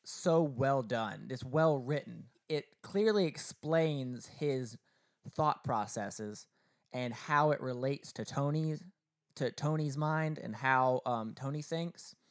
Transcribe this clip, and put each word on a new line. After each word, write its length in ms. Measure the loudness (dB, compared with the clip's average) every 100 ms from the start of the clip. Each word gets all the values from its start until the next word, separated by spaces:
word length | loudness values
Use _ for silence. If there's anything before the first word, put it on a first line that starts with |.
so 380 | -8 -2 4 4
well 400 | 4 2 2 2
done. 440 | 0 -2 -2 -6 -8
It's 140 | -8
well 340 | -2 4 4 4
written. 500 | 0 -4 -4 -14 -16 _ -6
It 320 | -6 -6 _
clearly 440 | -4 2 4 4 2
explains 1000 | 0 -6 -4 2 4 4 2 -2 -6 -10
his 500 | -4 0 0 -2 -10 _ _ _ _ -10
thought 340 | 0 0 0
processes 840 | 0 -2 -2 -4 -6 -6 -10 -10 -16 _ _ _ _
and 220 | -6 -6
how 380 | -6 0 4 4
it 100 | 2
relates 500 | -2 -2 -2 -2 -6
to 120 | -8 -4
Tony's, 580 | -2 0 0 -2 -4 -10 _ _ _ _ -4
to 160 | -4
Tony's 440 | 0 0 0 0 0
mind 400 | 0 0 0 -4
and 160 | -8 -2
how, 460 | 4 6 6 2 0
um, 280 | -2 -4 -6
Tony 260 | -6 -4
thinks. 540 | -4 -4 -4 -8 -16 -16 _